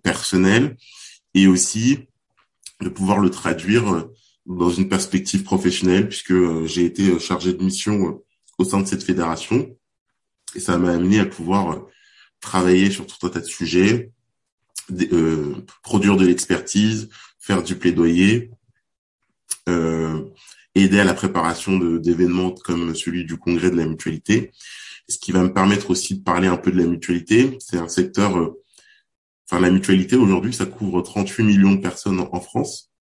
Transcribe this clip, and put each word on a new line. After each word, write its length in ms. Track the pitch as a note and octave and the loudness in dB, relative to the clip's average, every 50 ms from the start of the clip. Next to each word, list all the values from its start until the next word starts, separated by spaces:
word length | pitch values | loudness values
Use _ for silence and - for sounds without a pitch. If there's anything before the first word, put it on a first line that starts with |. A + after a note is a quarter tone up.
| - | -2
personnels, 720 | F2+ E2 - - - F#2+ F#2 F#2 F#2+ A2 A#2+ C#3 D3+ - - _ - - - - - - _ _ _ - | -4 -2 -2 -4 -2 0 2 4 4 4 2 2 0 -4 -10 _ -20 -20 -20 -20 -20 -20 _ _ _ 2
et 140 | G2 F#2+ | 6 6
aussi 520 | F#2+ F2+ F#2 - - - A2 A2+ B2+ C#3+ A#2 - _ _ _ _ _ _ _ _ _ _ _ - - _ - | 6 6 4 2 -2 -2 0 0 0 0 0 -4 _ _ _ _ _ _ _ _ _ _ _ -20 -20 _ -10
de 80 | G2 F2+ | -10 -10
pouvoir 300 | - F#2 F#2+ F#2+ G2+ G2+ | -6 -4 0 0 2 2
le 100 | G2+ F2 | 2 0
traduire, 600 | - - - E2 E2 D#2+ E2 F#2+ G#2+ A#2+ A#2 G2+ | 0 -2 -4 -4 -4 -4 -2 0 0 0 2 0
euh, 120 | F2+ E2 - - - _ _ _ _ _ - | -2 -2 -4 -8 -16 _ _ _ _ _ -14
dans 240 | F2+ F#2 F2 F2 F2+ | -10 -4 0 0 0
une 200 | E2+ F#2 F#2+ F#2+ | 2 0 0 0
perspective 540 | G2+ - - - - F#2+ - - - G2 - | -2 -4 -4 -2 -4 -4 -2 -2 -4 -4 -2
professionnelle, 680 | - G2 F#2 - F#2 F2+ - F#2+ F#2 F2+ G2+ G#2 - | 0 -2 0 0 0 0 0 2 2 2 2 2 -2
puisque, 220 | - - - - | -6 -8 -4 0
euh, 340 | F#2 F#2 F2+ E2+ E2 D#2+ D#2+ | 2 2 2 2 0 -4 -4
j'ai 200 | D#2 D#2+ F2+ F2 | -4 -2 -2 -2
été, 240 | E2+ - - G2 F#2 | -2 0 0 0 2
euh, 100 | F2 E2+ | 2 0
chargé 340 | - - F2+ E2 F2 F#2 F2+ | -2 -4 -4 -2 -2 -4 -2
de 100 | F#2 F#2+ | -2 -2
mission, 460 | F#2+ - - - G#2+ G#2+ G2+ F#2 D#2+ | -2 -2 -4 -4 -2 -2 0 -2 -2
euh, 20 | - - _ _ _ _ _ _ _ - | -4 -8 _ _ _ _ _ _ _ -4
au 40 | - | -2
sein 180 | - G2+ G2 | 0 0 -2
de 40 | F#2+ | -2
cette 180 | - G2 F#2+ - | -2 -4 -6 -4
fédération. 720 | - F2 F2 E2+ E2 E2 - - - G#2+ C3+ - - - _ _ _ _ _ _ _ _ _ _ _ _ _ - - - | -4 -2 -2 -2 -4 -4 -6 -4 -2 -2 -2 -2 -4 -12 _ _ _ _ _ _ _ _ _ _ _ _ _ -20 -16 -14
Et 40 | - | -8
ça 180 | - - F2 | -4 -2 0
m'a 140 | F2 F2+ F2 | 0 2 0
amené 280 | E2+ E2+ F2+ F#2 G2+ G#2+ | 0 0 2 2 2 2
à 60 | G2+ | 0
pouvoir, 460 | G2 - - E2 F2 F#2+ G2+ F#2 E2 | -2 -6 -8 -4 -2 0 0 0 -2
euh, 80 | D#2 - - - _ _ _ _ _ _ _ _ _ - | -4 -8 -10 -18 _ _ _ _ _ _ _ _ _ -18
travailler 520 | - - - F#3 - F2+ F#2 - G3 G3+ | -10 -4 -2 0 2 4 4 4 4 2
sur 160 | - - - | 0 -4 -10
tout 180 | - - - - | -14 -12 -8 -8
un 40 | F2 | -6
tas 100 | - E2+ | -6 -6
de 60 | - | -8
sujets, 680 | - - - - D#2 E2+ F2+ F#2+ G#2 A#2+ A#2+ A#2 - _ _ _ _ _ _ _ _ _ _ _ _ - - - - | -10 -10 -8 -6 0 2 2 4 4 2 0 -4 -8 _ _ _ _ _ _ _ _ _ _ _ _ -16 -16 -12 -8
d-, 200 | F#2 F2+ F2 - | -4 -4 -2 0
euh, 440 | F2+ E2 D#2+ D#2+ D#2+ D#2 D2 D2 C#2 C2 - - - _ | 2 2 2 2 0 -2 -4 -6 -8 -12 -14 -20 -20 _
produire 360 | - - A2 G2 G2 G2+ G2 | -8 -2 -2 0 2 2 4
de 80 | F#2+ F#2+ | 4 4
l'expertise, 840 | F2+ F2 - - - F2+ F#2 - - - G2+ G#2+ A2 A2 G#2+ A2 - - - - - _ _ | 4 4 2 0 -2 -2 -4 -2 -2 0 2 2 2 0 -2 -6 -10 -16 -20 -20 -20 _ _
faire 240 | - - G2 F2+ E2 | -4 -2 -2 -2 -2
du 120 | F2 F2+ | -4 -6
plaidoyer, 760 | - - F2 E2+ E2 E2+ E2+ E2+ F2 F#2+ G#2 A#2 A#2+ A#2 - - _ _ _ _ _ _ _ _ _ _ _ _ _ _ _ _ _ _ - - - - | -2 0 0 2 2 2 2 4 4 4 4 2 0 -2 -8 -16 _ _ _ _ _ _ _ _ _ _ _ _ _ _ _ _ _ _ -12 -10 -6 -4
euh, 560 | F2+ F2 E2+ E2 E2 D#2+ D#2+ D#2+ D#2+ D#2 D#2 - - - _ _ - - _ _ _ - | -2 0 0 0 0 0 -2 -2 -2 -4 -6 -8 -10 -16 _ _ -20 -20 _ _ _ 2
aider 240 | F#2+ G2 F#2 G2 G2+ | 4 4 6 6 4
à 40 | G2+ | 4
la 120 | F#2 - | 4 2
préparation 640 | - G#2 F#2+ F2 E2+ E2 E2 E2 - - G2 F#2+ F#2 | 0 -2 -2 0 0 -2 -2 -2 -4 -4 -2 0 0
de, 180 | F2 E2+ E2+ | 0 0 0
d'événements 540 | E2 D#2+ F2 F2 E2+ F2+ F2+ F2+ F#2 F#2 F#2 | 0 0 0 2 2 2 2 2 0 -2 -2
comme 420 | F#2 - - - F2 F2 E2+ E2 D#2+ | -4 -6 -6 -4 -4 -2 -2 -4 -6
celui 320 | - - E2+ E2+ F2 E2 | -6 -6 -6 -6 -6 -6
du 120 | D#2+ E2 | -8 -10
congrès 340 | E2 - F2 F2 E2 F2 F2+ | -8 -4 -2 -2 0 0 0
de 40 | F2+ | 0
la 100 | E2+ D#2+ | 0 -2
mutualité. 640 | D#2+ D#2+ - - E2 D#2+ D#2+ - - G#2 - - - _ - - - - - - - - - _ | -2 -4 -6 -6 -8 -8 -6 -2 0 0 0 0 -4 _ -20 -20 -20 -20 -20 -20 -20 -20 -18 _
Ce 100 | - - | -12 -12
qui 140 | - - - | -10 -6 -2
va 100 | F2+ F#2 | 0 2
me 120 | F#2 F#2 - | 2 2 2
permettre 360 | G2+ F#2+ G2+ G#2 G2+ - - | 2 2 2 2 2 0 -2
aussi 260 | F2+ - - - G2 | -2 -2 -2 -6 -6
de 60 | F#2+ - | -4 -2
parler 240 | F#2 F2 F2+ F#2 | -2 0 2 2
un 100 | F#2 F2+ | 2 0
peu 140 | - - - | 0 0 0
de 60 | F2+ | 2
la 80 | F2+ E2+ | 2 2
mutualité. 720 | E2+ F2 E2 - - F2+ F2 E2 - G#2+ A#2+ C3+ B2+ B2+ - | 0 0 -4 -4 -4 -4 -4 0 2 4 4 4 2 0 -6
C'est 180 | - - F#2 | -12 -8 -6
un 100 | E2+ E2+ | -6 -6
secteur, 500 | E2+ - F#2 F2+ - - G2 G#2 G2+ F2+ | -4 -2 -2 -2 0 0 0 0 2 2
euh, 240 | E2+ E2 D#2+ - - _ _ _ _ _ _ _ _ _ _ _ _ _ _ _ _ _ | 0 -2 -2 -6 -12 _ _ _ _ _ _ _ _ _ _ _ _ _ _ _ _ _
enfin, 120 | - - F3+ | -4 0 2
la 120 | F3+ F#3 | 4 4
mutualité 440 | F#3+ F#3+ - - F#3+ F#3+ F3 - B2+ | 4 4 4 4 2 2 2 2 2
aujourd'hui, 380 | B2+ A2+ G2 F#2+ E2+ F#2 A#2+ B2 | 4 4 4 2 2 0 -2 -4
ça 120 | - F#2+ | -4 -6
couvre 360 | - - - G#2+ F#2 E2+ F2 | -6 -6 -8 -6 -4 -2 -2
trente-huit 420 | - - - G#2 G2 - - - G#2+ | -4 -4 -4 -4 -4 -4 -2 0 2
millions 300 | G#2 G2+ G2 F#2+ G2 G2 | 4 6 6 6 6 4
de 80 | F#2+ | 2
personnes 380 | F#2+ F2+ - - - G2+ F#2 F2+ | 0 -4 -6 -4 -4 -4 -2 -2
en, 100 | E2+ - | -4 -4
en 100 | - F#2 | -6 -10
France. 500 | - - - A#2+ D3 - - - - _ _ _ | -8 -6 -6 -4 -4 -6 -8 -14 -18 _ _ _